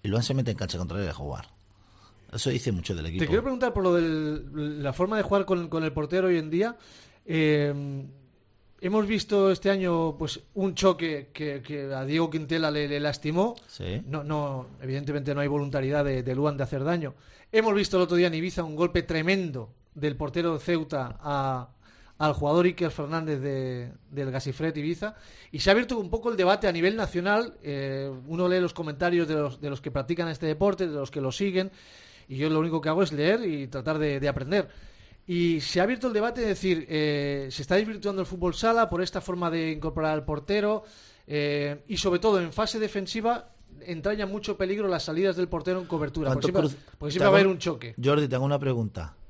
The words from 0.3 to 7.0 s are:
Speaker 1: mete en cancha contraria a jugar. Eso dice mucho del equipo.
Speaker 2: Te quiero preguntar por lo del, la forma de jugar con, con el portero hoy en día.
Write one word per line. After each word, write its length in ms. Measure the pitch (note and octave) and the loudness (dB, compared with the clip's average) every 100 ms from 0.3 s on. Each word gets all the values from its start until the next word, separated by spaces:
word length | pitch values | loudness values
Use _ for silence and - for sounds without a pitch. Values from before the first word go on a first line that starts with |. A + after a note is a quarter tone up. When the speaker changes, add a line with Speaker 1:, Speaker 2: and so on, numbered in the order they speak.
Speaker 1:
mete 180 | C3+ A#2 | 0 0
en 60 | G2+ | -4
cancha 200 | F#2+ F2 | -4 -6
contraria 320 | F2 F2+ F2+ | -6 -4 -4
a 20 | |
jugar. 340 | - C#2+ B1+ - - _ _ _ - - - - | -4 -8 -10 -12 -20 _ _ _ -20 -20 -20 -12
Eso 180 | G#2+ C#3 | -4 -2
dice 200 | B2+ - | 0 0
mucho 240 | F#2 D#2+ F2 | -2 -2 -4
del 120 | D#2+ | -4
equipo. 160 | F2 | -2
Speaker 2:
Te 40 | D#3 | 2
quiero 140 | G3 | 2
preguntar 300 | B3+ B3+ B3 | 2 0 0
por 100 | A3+ | 2
lo 100 | F#3 F3 | 4 4
del, 880 | E3 D#3 D3+ D3+ C3+ D3+ D3 D3+ | 4 0 -2 -4 -8 -6 -6 -4
la 100 | C#3 | -4
forma 240 | C3 F#3 G#3+ | 0 0 0
de 60 | |
jugar 220 | G3 G3 G3 | 2 2 2
con, 220 | F#3 E3 | 0 0
con 160 | D#3+ | -2
el 80 | D#3+ | -2
portero 360 | D3 D3 F3+ F#3 | -2 0 2 4
hoy 100 | E3+ | 2
en 120 | D#3 | 2
día. 280 | E3 A3 A#3+ - - | 0 0 -4 -20 -20